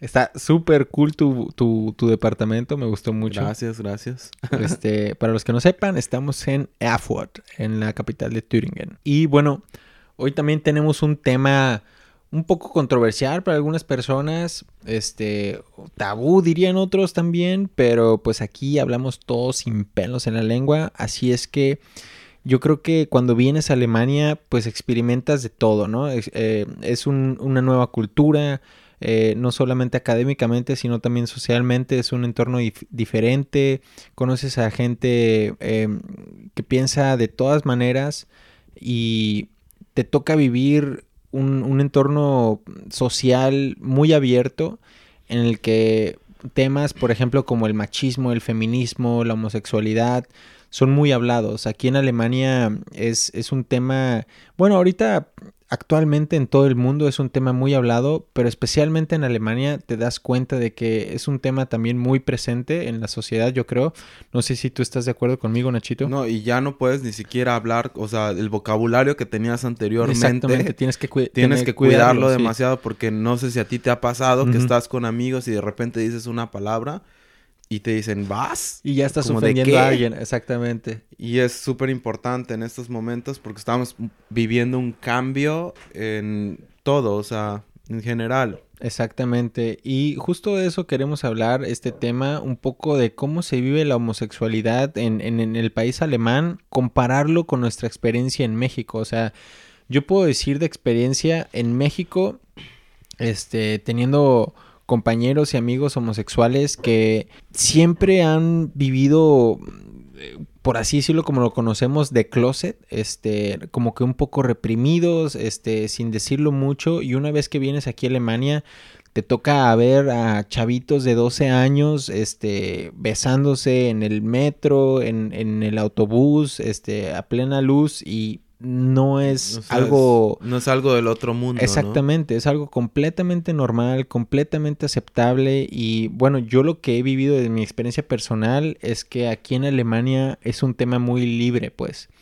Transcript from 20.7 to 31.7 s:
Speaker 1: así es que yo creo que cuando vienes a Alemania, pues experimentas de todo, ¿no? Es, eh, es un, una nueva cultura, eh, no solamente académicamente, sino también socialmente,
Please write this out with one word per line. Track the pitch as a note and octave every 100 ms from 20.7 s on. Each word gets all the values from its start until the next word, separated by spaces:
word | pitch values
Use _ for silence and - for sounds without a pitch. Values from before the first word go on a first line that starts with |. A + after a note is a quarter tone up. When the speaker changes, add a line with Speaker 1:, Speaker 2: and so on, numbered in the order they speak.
| D3+ D#3+ -
Speaker 1:
así | A2+ - B2
es | B2 -
que | C#3+ C3+ C#3+ _ - - - - _
yo | C3 B2+
creo | D3 D3+
que | - D#3+ D3+
cuando | C3 B2 A#2
vienes | B2+ D3+ D3+
a |
Alemania, | C3 A#2+ A2+ B2 C#3+ D3+ D3+ -
pues | B2 A2
experimentas | - - A#2 A#2+ B2 B2+ D3
de | A#2+
todo, | - A2+ G#2+ G2+
¿no? | A2+ C#3+
Es, | B2+ -
eh, | - A2+ G#2+ G#2 -
es | - A#2+ C#3+
un, | C3+ C3+ C3
una | C3+ C3
nueva | C3 B2+ B2
cultura, | - G#2+ - D3 D3+ D3 C#3 - - _ -
eh, | - A2 A2 A2
no | B2
solamente | - B2+ B2+ B2+ B2
académicamente, | - A#2 C3 C#3 A#2 A#2+ B2 C3
sino | A#2+ A#2
también | A#2+ A#2+ A#2+
socialmente, | - - A#2+ B2